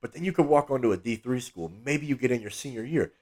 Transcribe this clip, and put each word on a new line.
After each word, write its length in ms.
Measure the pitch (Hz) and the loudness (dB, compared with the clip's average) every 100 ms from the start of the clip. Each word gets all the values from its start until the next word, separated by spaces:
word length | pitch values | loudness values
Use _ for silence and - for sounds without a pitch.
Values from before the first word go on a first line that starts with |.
but 100 | 117 | -14
then 100 | - | -6
you 120 | 180 | -2
could 120 | 175 147 | 2 6
walk 240 | 147 147 | 6 4
onto 220 | 135 117 | 2 2
a 60 | 92 | 2
D 180 | 117 110 | 0 -4
three 240 | 123 127 | -2 -4
school. 320 | 120 90 82 98 | -4 -10 -10 -8
Maybe 220 | 127 147 | -4 -4
you 100 | 151 | -2
get 160 | 131 127 | -2 0
in 120 | 123 | 0
your 80 | 104 | -2
senior 340 | - 143 117 | -10 -10 -10
year." 280 | 120 160 85 - | -4 0 -2 -4